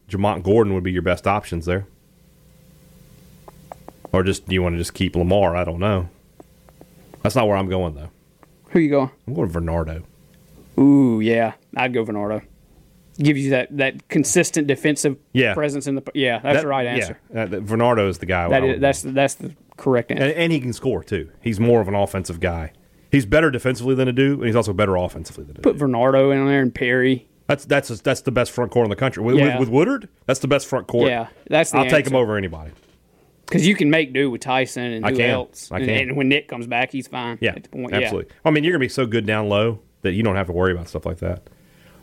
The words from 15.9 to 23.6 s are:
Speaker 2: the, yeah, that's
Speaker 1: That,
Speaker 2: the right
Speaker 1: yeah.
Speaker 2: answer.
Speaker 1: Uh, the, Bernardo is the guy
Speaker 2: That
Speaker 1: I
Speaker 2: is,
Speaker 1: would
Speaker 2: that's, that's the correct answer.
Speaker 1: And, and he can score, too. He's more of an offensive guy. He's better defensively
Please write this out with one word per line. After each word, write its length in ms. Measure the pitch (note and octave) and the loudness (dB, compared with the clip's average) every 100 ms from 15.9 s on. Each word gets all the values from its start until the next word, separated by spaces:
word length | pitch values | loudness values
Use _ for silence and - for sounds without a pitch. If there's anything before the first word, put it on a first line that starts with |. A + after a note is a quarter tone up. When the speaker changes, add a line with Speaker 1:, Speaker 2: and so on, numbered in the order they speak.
| C3+ | -6
Speaker 2:
the, 60 | - | -6
yeah, 240 | D3 B2+ A2+ | -2 -2 -2
that's 200 | C3 D3 | 0 0
Speaker 1:
That, 40 | |
Speaker 2:
the 60 | D3+ | 0
right 160 | C#3 | -2
Speaker 1:
yeah. 100 | A#2+ | -2
Speaker 2:
answer. 240 | A#2+ F#2+ - - | -4 -6 -10 -10
Speaker 1:
Uh, 120 | A2+ G#2+ | -6 -6
the, 140 | F#2+ | -6
Bernardo 480 | G#2 A2+ A#2+ A#2 G2 | -2 0 2 2 0
is 100 | F2 | -2
the 80 | F2 | -4
guy 220 | F2+ F2 | -2 2
Speaker 2:
That 140 | C3+ | 2
Speaker 1:
I 40 | C3 | 2
Speaker 2:
is, 60 | |
Speaker 1:
would 60 | B2+ | 0
Speaker 2:
that's, 220 | C#3 C3 | 0 0
that's 320 | C#3 C3+ C#3 | -4 0 -2
the 200 | - - - _ - | -2 -14 -14 _ -6
correct 340 | C#3 B2 - | 0 0 0
answer. 140 | D3 | -2
Speaker 1:
And, 80 | C#3 | 0
and 180 | D#3+ E3+ | 0 0
he 80 | D#3 | 0
can 120 | B2+ | -2
score, 300 | G#2+ C3 F#2 | -6 -4 -4
too. 260 | - F#2+ D2+ - | -4 -6 -6 -8
He's 160 | A#2+ G2+ | -4 0
more 200 | A#2 A#2 | 4 4
of 80 | F#2+ | 2
an 60 | |
offensive 460 | G2+ G2 F#2+ F2+ E2+ | 0 0 -2 -6 -4
guy. 320 | F2 E2+ D2+ - _ _ - | -4 -4 -8 -14 _ _ 0
He's 160 | C#3 G#2 | 0 4
better 240 | D3+ D#3+ | 4 4
defensively 440 | B2 | 0